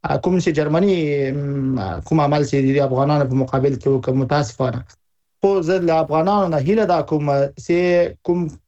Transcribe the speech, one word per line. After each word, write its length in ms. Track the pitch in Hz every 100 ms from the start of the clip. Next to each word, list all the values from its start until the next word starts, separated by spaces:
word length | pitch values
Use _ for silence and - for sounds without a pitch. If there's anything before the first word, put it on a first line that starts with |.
آه، 120 | - 139
کوم 220 | 180 180
چې 100 | 170
جرمني، 480 | 151 151 160 202 180 151 143 135
م، 680 | 143 143 139 135 127 95 85
کوم 160 | - 160
عمل 240 | 143 147
چې 320 | 143 139 135 135
د 20 |
افغانانو 520 | 135 127 143 151 135
په 40 |
مقابل 400 | 127 131 131 139
کې 140 | 131 139
وکړي، 240 | 135 127
متاسفانه. 720 | 131 127 147 143 - 127 123 - _ _ _ _ _
خو 200 | 196 196
زه 160 | 165 190
له 160 | 170
افغانانو 540 | 160 151 156 175 208 185
نه 100 | 156
هیله 260 | 135 220
دا 180 | 196 170
کوم 300 | 143 156 147 143 139
چې 300 | - - 175 180 175 170 -
کوم 260 | - 175 165 135